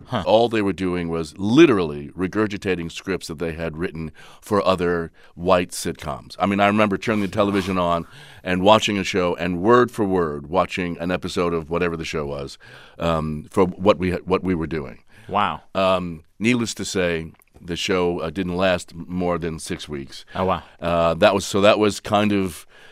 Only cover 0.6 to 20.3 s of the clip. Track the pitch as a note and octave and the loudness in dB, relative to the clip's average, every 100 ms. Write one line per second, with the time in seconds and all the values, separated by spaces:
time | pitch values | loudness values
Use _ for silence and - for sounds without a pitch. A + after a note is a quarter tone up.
0.6 | G2 E2+ F#2 F2 E2+ E2 D#2 F#2 G2+ C3+ | 0 -2 -2 -2 -4 -4 -6 -4 2 6
1.6 | E3+ G2+ D#2+ D2 C#2+ E2+ F#2 G#2 G#2+ G2 | 6 6 0 -6 -10 -6 -4 -2 -2 -2
2.6 | G2+ F2 E2 - - F2 - D2+ E2+ D#2+ | -4 -4 -6 -10 -6 -6 -6 -6 -6 -6
3.6 | E2 D#2 F2+ D#2+ D#2 - - - - G2+ | -8 -6 -8 -8 -10 -12 -20 -16 -4 0
4.6 | F#2 F2+ F2 E2+ E2 _ - - F2 F2+ | 2 2 0 -2 -4 _ -20 -4 2 2
5.6 | F2+ - F2 D2+ D2 B1 - - F#2+ G2 | 2 -6 -8 -8 -8 -10 -12 -4 0 2
6.6 | G2+ G#2 G#2+ F#2+ A#2+ G#2+ G2 G#2+ G2+ G2+ | 4 4 2 0 0 -2 0 0 0 0
7.6 | F2+ F#2 F2 E2+ E2 - - - F2+ F2+ | 0 0 0 0 -4 -16 -20 -10 -4 2
8.6 | G2 G#2+ - G2+ F#2 G2 F2 D#2+ F2+ F2 | 6 6 4 -2 -2 0 0 -2 -4 0
9.6 | G#2 B2 A#2 - G2 F#2 D#2+ D2 C#2+ F2+ | 4 6 4 0 0 2 0 -4 -2 0
10.6 | F2+ - F2 - F2 E2+ F2+ F#2+ F2 E2+ | 0 -2 -6 -4 -4 -4 -4 -2 0 -2
11.6 | D2+ E2+ F2 E2 D#2+ E2 C#2+ C#2+ C#2 - | -2 -2 -2 -4 -6 -6 -6 -8 -10 -14
12.6 | - - - - E2+ D#2+ D#2 D2+ - G2+ | -20 -20 -18 -4 -2 0 -2 -6 -4 0
13.6 | F2+ - G2 E2+ F2+ F2 F2 F#2 F#2 E2 | 0 2 0 2 0 -4 -2 -2 0 -2
14.6 | D#2 D#2 C2 A1+ _ - - G2 F#2+ D#2 | -2 -6 -8 -14 _ -20 -6 -2 -2 -4
15.6 | - F#2+ F#2+ F#2 F2 D#2+ - - A2 B2 | -8 0 2 2 -2 -10 -14 -2 0 0
16.6 | A2 - F#2+ F#2+ F2 E2 E2 - _ - | -2 -6 -6 -2 0 -2 -6 -16 _ -16
17.6 | F2 E2 - F#2 F2+ F2 E2 F2 F2+ F2 | -10 -6 -2 0 0 0 -4 -4 -4 0
18.6 | F#2+ F2+ - E2 E2 F2+ F2 E2+ E2 D#2+ | 2 0 -4 -16 -8 -2 -2 -2 -4 -8
19.6 | - F2 - D2 C2+ - - | -10 -10 -10 -12 -12 -16 -10